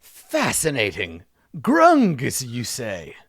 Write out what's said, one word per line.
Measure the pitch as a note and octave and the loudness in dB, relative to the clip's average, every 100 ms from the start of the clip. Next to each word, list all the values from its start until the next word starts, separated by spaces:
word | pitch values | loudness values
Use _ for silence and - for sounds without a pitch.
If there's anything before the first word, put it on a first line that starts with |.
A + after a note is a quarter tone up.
Fascinating. | - - - D#4 A3 G#2 D#3 C#3 G#2+ F#2+ F#2 E2 _ _ _ E3 | -20 -20 -6 -2 0 0 -2 0 -2 -2 -8 -8 _ _ _ -8
Grungs, | B2 D4+ E4 D#4+ A3+ D3 B2+ - | 0 4 6 6 4 2 -4 -6
you | C3 A#2+ | -8 -8
say? | A#2 - A#2 F#2 D2+ - | -8 -6 -8 -8 -10 -18